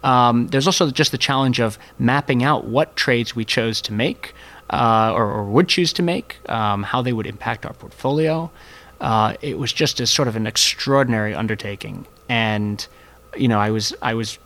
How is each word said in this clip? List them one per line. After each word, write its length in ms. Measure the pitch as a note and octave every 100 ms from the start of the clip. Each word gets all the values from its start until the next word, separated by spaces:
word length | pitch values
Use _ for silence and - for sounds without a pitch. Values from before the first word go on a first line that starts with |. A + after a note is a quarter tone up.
Um, 460 | C#3 B2+ A#2+ A#2+ A#2+
there's 180 | C3+ D3+
also 240 | F#3 D#3+
just 220 | B2+ D3+
the 60 | B2+
challenge 420 | - C3+ C3+ B2
of 180 | A2+ G2+ - -
mapping 440 | A#2+ C#3 - B2+
out 240 | C3 C#3 -
what 300 | A#2+ D#3 -
trades 380 | - A#2+ A#2
we 100 | A#2+
chose 360 | G#2+ - A2+ A2
to 100 | -
make, 420 | G#2+ B2 - - - - - -
uh, 420 | - A#2+ A2+ A2
or, 100 | F#2+
or 200 | G#2+ G#2
would 240 | G2+ A#2 F3+
choose 240 | - E3
to 80 | -
make, 360 | F3 F3+ - - -
um, 320 | A#2 G#2+ G2+
how 180 | G2+ B2
they 120 | B2
would 140 | A2+ G#2
impact 380 | G2+ A2+ A#2
our 80 | -
portfolio. 800 | - - - C3+ D3 D#3 D#3+ E3 - - - - -
Uh, 340 | - A2 G#2+ -
it 160 | - E2+
was 140 | A#2
just 280 | - D3 -
a 60 | A#2+
sort 220 | - B2+
of 80 | A2
an 100 | G#2+
extraordinary 880 | - - - - C#3 B2+ A2+ G#2+
undertaking. 720 | E2 A2 G#2+ G#2 G2+ - - - - -
And, 580 | A#2+ A2 G#2+ G#2 G#2 - - - - - -
you 120 | C3
know, 100 | G#2+
I 120 | G#2+
was, 240 | A2 G#2+ F4
I 120 | -
was 240 | A2+ A2 -